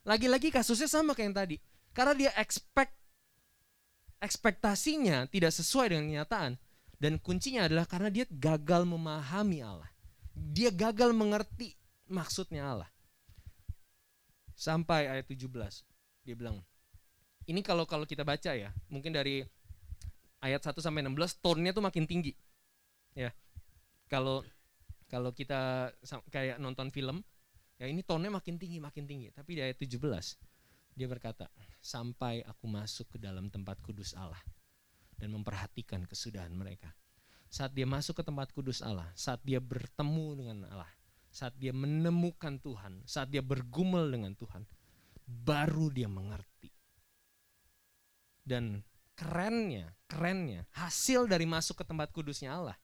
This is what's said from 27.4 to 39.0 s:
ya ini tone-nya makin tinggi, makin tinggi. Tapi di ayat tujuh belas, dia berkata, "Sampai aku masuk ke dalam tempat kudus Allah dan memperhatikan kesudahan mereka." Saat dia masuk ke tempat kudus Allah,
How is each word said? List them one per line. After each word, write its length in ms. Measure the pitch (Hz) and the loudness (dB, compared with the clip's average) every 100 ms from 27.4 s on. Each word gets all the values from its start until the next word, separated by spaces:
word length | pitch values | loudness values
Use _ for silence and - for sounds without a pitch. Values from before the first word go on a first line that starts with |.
| _ _ _ _ | _ _ _ _
ya 80 | 123 | -4
ini 160 | 160 | -4
tone-nya 240 | 185 160 185 | 0 0 0
makin 320 | 202 - 170 | -4 -4 -8
tinggi, 160 | 180 170 | -6 -8
makin 320 | 147 151 143 | -8 -10 -10
tinggi. 240 | 143 113 | -10 -12
Tapi 240 | - 143 170 | -16 -10 -4
di 80 | |
ayat 160 | 131 127 | -4 -4
tujuh 160 | 135 123 | -6 -2
belas, 400 | 143 104 - - - _ _ _ _ | 0 -2 -4 -10 -18 _ _ _ _
dia 160 | - 127 | -10 -8
berkata, 400 | 123 117 110 101 - 101 - | -6 -8 -8 -12 -16 -20 -18
"Sampai 640 | - 127 120 123 123 117 | -10 -8 -8 -4 -2 -2
aku 240 | 117 107 113 | -6 -10 -6
masuk 480 | 104 104 - 113 110 | -6 -6 -8 -10 -10
ke 20 | |
dalam 260 | 101 95 98 | -8 -6 -6
tempat 320 | 101 98 98 | -8 -8 -10
kudus 320 | - 104 90 | -10 -10 -10
Allah 280 | - 92 85 - - _ _ _ _ _ - | -10 -12 -12 -14 -16 _ _ _ _ _ -10
dan 160 | 107 | -8
memperhatikan 720 | 107 107 101 98 - 110 98 | -6 -4 -6 -6 -10 -6 -6
kesudahan 480 | 90 - 120 104 87 | -6 -8 -8 -8 -8
mereka." 400 | 87 95 95 82 - _ _ _ - - | -8 -8 -10 -16 -20 _ _ _ -20 -14
Saat 240 | - 139 | -6 -4
dia 160 | 135 127 | 0 0
masuk 320 | 135 147 165 | 0 -2 -4
ke 40 | 160 | -4
tempat 260 | 143 135 | -4 -6
kudus 320 | - 131 123 | -6 -4 -4
Allah, 240 | - 98 | -4 -4